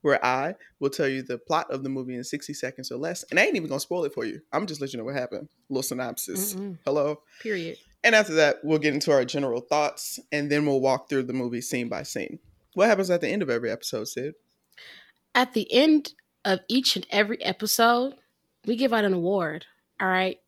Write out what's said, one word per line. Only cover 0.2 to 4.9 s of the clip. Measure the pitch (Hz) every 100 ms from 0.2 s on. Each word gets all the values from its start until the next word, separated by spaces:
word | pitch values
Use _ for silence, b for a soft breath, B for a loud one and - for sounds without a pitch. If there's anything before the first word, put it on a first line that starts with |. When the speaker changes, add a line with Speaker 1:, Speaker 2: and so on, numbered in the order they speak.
Speaker 1:
I | 127 127 147 196 b _
will | 139
tell | 139 143
you | 135
the | 127 120
plot | _ 160 -
of | 135
the | 135
movie | 135 127
in | 123
sixty | 127 147 -
seconds | - 127 - 131
or | 123
less. | 156 180 -
And | 170
I | 233
ain't | 269
even | 160
gonna | 139
spoil | - 175
it | 151
for | -
you. | 117 - _
I'm | 147 190
just | 147
let | 139